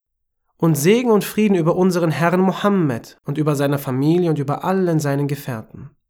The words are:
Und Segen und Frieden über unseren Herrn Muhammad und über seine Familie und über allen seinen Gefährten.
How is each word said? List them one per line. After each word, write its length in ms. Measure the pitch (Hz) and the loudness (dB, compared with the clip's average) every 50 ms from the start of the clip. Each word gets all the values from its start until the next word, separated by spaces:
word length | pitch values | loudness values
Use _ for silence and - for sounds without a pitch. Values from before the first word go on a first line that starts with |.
| _ _ _ _ _ _ _ _ _ _ _ | _ _ _ _ _ _ _ _ _ _ _
Und 180 | _ 165 165 156 | _ 0 2 2
Segen 380 | 131 143 175 220 240 247 240 | 2 4 4 4 4 4 2
und 100 | 214 202 | 2 2
Frieden 320 | - - - 214 214 208 196 | 0 -2 -2 0 0 2 2
über 220 | 175 160 165 165 | 2 2 0 2
unseren 340 | 180 180 190 175 175 170 165 | 2 2 2 2 0 0 -2
Herrn 300 | 147 127 170 175 180 180 | 0 0 0 2 2 2
Muhammad 800 | 185 190 165 - - 208 202 190 165 139 120 113 - - - _ _ | 2 0 0 0 0 0 2 2 0 0 -2 -4 -8 -14 -20 _ _
und 140 | - 143 147 | -6 -6 -2
über 160 | 147 151 147 | -2 0 0
seine 240 | 135 143 143 143 139 | 0 0 0 -2 -2
Familie 500 | - 135 127 131 139 151 165 180 180 165 | -4 -4 -2 0 2 2 2 2 2 0
und 120 | 151 143 | 0 -2
über 240 | 139 127 143 - - | -2 -4 -4 -4 -2
allen 340 | 180 190 190 185 175 165 156 | -2 0 0 0 0 0 0
seinen 300 | 143 143 139 143 143 139 | 0 0 -2 -2 -2 -4
Gefährten. 600 | 143 143 - - 123 110 107 - - - - 139 - _ _ | -4 -6 -8 -10 -10 -10 -12 -16 -18 -20 -20 -20 -20 _ _